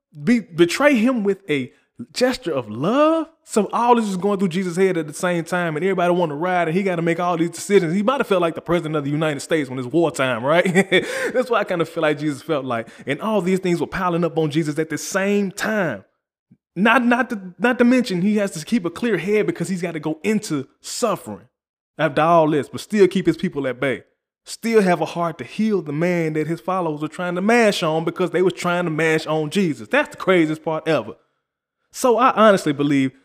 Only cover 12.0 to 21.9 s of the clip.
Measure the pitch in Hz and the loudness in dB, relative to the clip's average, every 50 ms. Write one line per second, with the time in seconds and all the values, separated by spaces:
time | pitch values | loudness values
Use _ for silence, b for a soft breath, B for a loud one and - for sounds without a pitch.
12 | 160 151 151 139 151 151 139 127 - - 156 135 135 131 120 117 113 B B B | 0 0 0 0 -2 -4 -6 -6 -6 -4 -4 -4 -2 -4 -4 -6 -6 B B B
13 | B - 170 147 208 220 220 202 175 185 190 185 185 180 175 156 135 - - 185 | B -6 -6 -4 -4 -2 -2 0 0 0 0 0 0 0 0 0 -2 -4 -4 -4
14 | 190 180 170 170 170 160 151 165 160 151 135 165 165 151 143 160 156 160 151 147 | -2 -2 0 0 -2 0 0 -2 -2 0 0 -2 -2 -2 -2 -4 -4 -4 -6 -8
15 | - - - 190 190 202 202 202 202 185 - - - 208 220 208 180 151 110 95 | -6 -4 -4 -2 0 0 0 0 0 -2 -4 -6 -4 -4 -2 -2 -2 -2 -4 -8
16 | - _ _ _ _ _ _ _ _ _ - _ _ _ _ 170 202 233 233 262 | -12 _ _ _ _ _ _ _ _ _ -20 _ _ _ _ 0 2 4 4 4
17 | 233 240 247 247 247 247 240 196 190 180 170 - 214 247 254 214 240 240 254 254 | 2 2 2 2 0 -4 -6 -8 -10 -14 -6 -2 0 0 2 4 4 4 4 2
18 | - - 185 175 180 214 208 214 202 190 - 160 151 - 226 240 170 165 170 - | 2 0 -2 0 0 0 0 0 -2 -2 -4 -8 -4 -2 -2 -2 -2 -4 -6 -4
19 | 233 240 202 156 156 202 214 214 202 170 - - 165 170 190 175 180 170 160 156 | -2 -2 -2 -2 0 0 0 0 0 0 -2 -4 -4 -4 -4 -4 -6 -6 -8 -6
20 | 151 156 156 - - 202 220 202 - - 151 139 123 - _ _ - - - - | -6 -6 -6 -4 -2 -2 0 0 -2 -2 -4 -6 -6 -8 _ _ -14 -12 -6 -4
21 | 240 214 185 - - 107 104 92 107 _ _ _ _ _ _ _ _ _ | -2 -2 -2 -4 -6 -12 -14 -14 -16 _ _ _ _ _ _ _ _ _